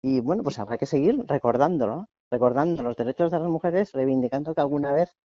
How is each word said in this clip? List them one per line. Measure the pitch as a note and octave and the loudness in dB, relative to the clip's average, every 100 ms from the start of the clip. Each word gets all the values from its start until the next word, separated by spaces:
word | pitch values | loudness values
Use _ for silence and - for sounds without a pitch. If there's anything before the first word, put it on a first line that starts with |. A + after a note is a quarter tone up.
Y | C3 C3 | 0 0
bueno, | A#2+ G3 | 0 -2
pues | D3 B2 | -2 -6
habrá | G2+ A#2 | -6 -6
que | - | -2
seguir | C#3+ D#3 C4+ - | 2 2 0 0
recordándolo, | C#3+ A#2+ A#2+ D3 F3 A2 A#2+ | 0 2 2 2 2 0 -2
¿no? | G#3+ _ _ | -10 _ _
Recordando | B2 B2 A#2+ D#3+ E3 | 2 2 2 0 0
los | A#2+ A#2+ | -4 -4
derechos | A#2 - E3+ | -4 0 0
de | E3+ | 0
las | E3+ | -2
mujeres, | D#3+ F3 F3 G3+ | -2 0 0 -2
reivindicando | C3+ C3+ C3 B2 C3+ D3 D#3+ | 0 0 2 0 -2 -4 -2
que | |
alguna | C#3+ C#3+ C#3 | 0 0 0
vez | C#3+ F3 _ | 0 0 _